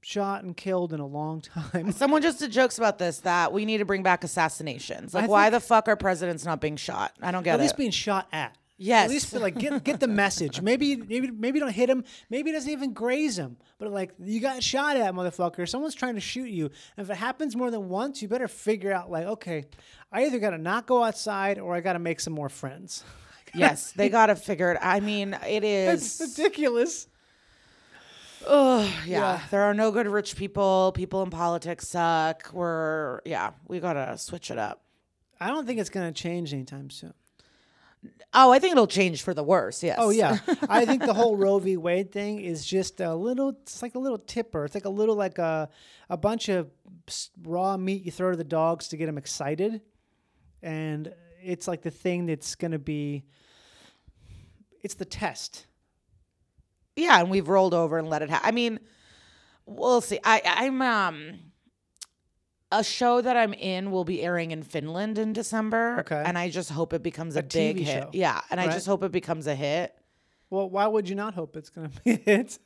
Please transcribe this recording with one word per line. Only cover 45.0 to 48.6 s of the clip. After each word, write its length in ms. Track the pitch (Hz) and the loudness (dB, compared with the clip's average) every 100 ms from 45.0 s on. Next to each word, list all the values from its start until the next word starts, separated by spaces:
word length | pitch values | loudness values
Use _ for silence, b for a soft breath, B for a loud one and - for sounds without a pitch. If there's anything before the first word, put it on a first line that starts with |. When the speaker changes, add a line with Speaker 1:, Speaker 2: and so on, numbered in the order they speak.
| 214 | 2
Speaker 1:
like, 240 | 208 196 - | 2 0 0
a, 320 | 165 160 151 b b b b | -2 0 -4 b b b b
a 60 | 175 | -2
bunch 320 | 202 226 - | 0 0 -2
of 180 | 185 151 _ - 185 - | -2 -2 _ -20 -20 -14
s-, 220 | - - - | -12 -12 -14
raw 340 | 160 175 190 196 | -6 -2 0 0
meat 260 | 185 196 | -2 -4
you 60 | 180 | -6
throw 200 | - 185 | -4 -2
to 40 | 175 | -2
the 80 | |
dogs 440 | 160 160 | -2 2